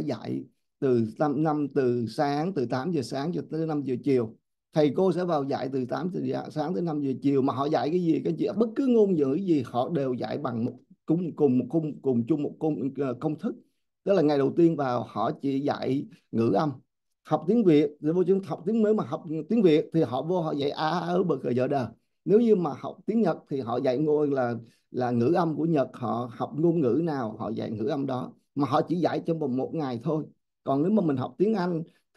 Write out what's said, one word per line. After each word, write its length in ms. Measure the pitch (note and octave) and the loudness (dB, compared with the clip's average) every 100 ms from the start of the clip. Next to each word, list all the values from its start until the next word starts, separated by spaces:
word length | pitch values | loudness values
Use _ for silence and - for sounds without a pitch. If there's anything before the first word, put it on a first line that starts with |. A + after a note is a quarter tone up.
| D3+ | -4
dạy 380 | - B2 C3 C3 _ _ _ | -6 -6 -8 -10 _ _ _
từ 260 | C#3 A#2+ A2+ - | 2 2 0 -2
năm, 240 | D3+ C#3 | -2 0
năm, 240 | D#3 D3+ C#3+ C#3+ | 0 -2 -2 0
từ 300 | B2+ A#2+ A2+ | 2 0 -2
sáng, 460 | A2+ C#3+ C#3+ E3+ | -2 -2 0 -2
từ 120 | F#3+ A#2+ | -4 -2
tám 260 | B2+ D3+ | -2 -2
giờ 100 | E3 | -4
sáng 300 | A#2 C3+ D3 | -4 -6 -4
cho 80 | E3 B2 | -6 -6
tới 160 | D#3+ D#3+ | -6 -4
năm 160 | D3 | -4
giờ 120 | C3+ B2+ | -4 -4
chiều. 320 | C#3+ B2+ A2 - _ _ _ | 2 2 0 -6 _ _ _
Thầy 200 | E3 D3+ B2+ | 2 2 4
cô 160 | F#3+ | 2
sẽ 120 | E3+ | 0
vào 200 | F3+ D#3 | 0 -2
dạy 260 | C3+ C#3 C3+ | -2 -4 -2
từ 120 | C3 B2 | -4 -4
tám 240 | C3+ F3 | -4 -6
giờ 300 | D#3+ C3 C3+ - | -4 -4 -6 -6
sáng 220 | D3+ D3+ | -6 -4
tới 100 | F#3 | -2
năm 180 | E3+ D3+ | -2 -2
giờ 100 | C#3 A#2+ | -4 -2
chiều. 200 | C#3 C#3 | 2 2
Mà 120 | C3+ | 2
họ 120 | B2 C#3+ | 0 0
dạy 240 | D3+ C3 | 0 0
cái 100 | F3+ | 0
gì 200 | E3+ D3+ E3+ | 2 0 -2
các 80 | D#3+ | -2
chị? 80 | D#3+ G3+ | -2 0
Bất 120 | A#3 A3+ | 0 0
cứ 120 | C4+ | 2
ngôn 280 | A#3 G3+ F3 | 4 4 4
ngữ 180 | C3+ | 2
gì 300 | D3 G3 D3+ A#2 | 0 2 2 2
họ 240 | B2 B2+ | -2 0
đều 240 | E3 C3 | -2 -2
dạy 240 | B2+ A2+ B2 | -4 -4 -4
bằng 280 | C#3 A#2 A#2+ | -4 -2 -4
một 80 | - _ - - | -6 _ -12 -2
cùng, 300 | D#3+ F3 - | -2 -2 2
cùng 220 | D3 B2+ | 4 4
một 80 | B2 | 2
cùng, 320 | E3 D#3 B2 | -2 -2 -4
cùng 240 | C3+ A#2+ A2+ | 0 0 0
chung 160 | D#3+ | -2
một 120 | C#3+ - | -2 -4
công, 300 | D#3 D3+ C3+ C3+ | -4 -2 -4 -4
ờ, 160 | C#3 | -6
công 260 | B2 D#3 D#3 | -4 -6 -4
thức. 160 | A3+ - _ _ _ _ | -6 -8 _ _ _ _
Tức 100 | - | 0
là 80 | G3 | 4
ngày 160 | D3+ C#3+ | 4 4
đầu 160 | C3+ C3 | 2 4
tiên 180 | E3 D3+ | 4 4
vào 280 | C3+ B2 G#2 | 0 -2 -4
họ 220 | G#2+ A#2 D#3+ | -4 -4 -2
chỉ 180 | C#3 C3+ | -4 -2
dạy 480 | C#3 - - C3+ - - _ | -2 -2 -2 -2 -4 -14 _
ngữ 200 | A2+ A2+ F#3+ | 0 2 2
âm. 160 | D#3 C3 _ _ _ _ | 0 -4 _ _ _ _
Học 200 | - D#3 D#3+ | -4 -2 2
tiếng 160 | A#3 | 4
Việt, 280 | F#3+ D3 D3+ - | 6 6 4 0
rồi 120 | D3 | 0
vô 100 | F3 | 2
trường 200 | F3 F#3+ | 2 2
học 200 | F#3+ - D#3+ | 0 -6 -2
tiếng 160 | A3+ | 2
mới 100 | G#3+ | 2
mà 100 | G#3+ | 2
học 200 | A#2+ D#3+ D#3+ D#3+ D3+ | -2 -6 -6 -8 0
tiếng 120 | A3+ | 4
Việt 280 | F#3 D3+ - | 6 6 4
thì 80 | E3 | 0
họ 200 | D3 C3 | 0 -2
vô 200 | D3+ F#3 | -2 -2
họ 100 | D#3+ | -2
dạy 180 | D3+ C#3+ | -2 -2
a, 200 | - D#3 | -2 -2
a, 100 | F3 | 0
ớ, 240 | E3+ F3+ | 0 0
bực, 180 | F#3 C3+ C3+ B2+ | 0 -2 0 0
giờ 120 | B2 | 0
đờ. 200 | C#3 A2+ - _ _ - | -2 -4 -10 _ _ 4
Nếu 140 | G#3 | 4
như 160 | A#3 G3+ | 6 4
mà 180 | E3 C3 | 2 -4
học 180 | - - - | -10 -8 -2
tiếng 160 | A3 | 2
Nhật 160 | G#3 - - | 2 0 -4
thì 100 | C#3 | -6
họ 160 | A2+ B2 | -2 0
dạy 200 | C3 B2+ | 0 2
ngôn 360 | D#3 D3 D3 | 2 2 2
là, 220 | C3+ A#2+ A#2+ A#2+ _ _ | 0 0 -4 -8 _ _
là 200 | - B2 | -4 0
ngữ 220 | A#2+ A#2+ F3 | 2 4 4
âm 200 | E3+ D3 | 2 0
của 100 | D#3+ | 0
Nhật, 240 | D#3 B2+ | 2 0
họ 380 | - A#2 A2+ B2 A#2 | -4 -4 -4 -6 -8
học 140 | C3 C#3+ | -8 0
ngôn 260 | E3+ E3 | 2 2
ngữ 200 | B2+ B2+ | 2 2
nào 320 | E3+ C#3 A2+ G#2+ | 0 -2 -6 -6
họ 100 | G2 | -6
dạy 220 | A2+ A2+ | -6 -6
ngữ 140 | G#2+ B2 | -4 -4
âm 180 | C#3 C#3 | -4 -4
đó. 280 | B2+ - - _ - | -6 -8 -14 _ -4
Mà 120 | C#3 | 0
họ 140 | D3 | 0
chỉ 140 | E3 F3 | 0 -2
dạy 280 | C#3+ C#3+ F3+ | -2 -2 -4
trong 140 | E3 | -2
vòng 180 | D3 B2+ | -2 -2
một 140 | C3 | -4
ngày 260 | E3 C#3 A#2 | -4 -6 -6
thôi. 220 | D3 D#3 D3 _ _ _ - | -4 -4 -6 _ _ _ -4
Còn 140 | C#3 | 0
nếu 80 | E3 | 2
mà 100 | G#3+ | 2
mình 160 | E3+ C3+ | 2 -2
học 180 | B2+ - | -4 -2
tiếng 160 | G3 | 0
Anh 300 | G#3+ F3+ E3+ E3 _ _ | 0 -2 -4 -6 _ _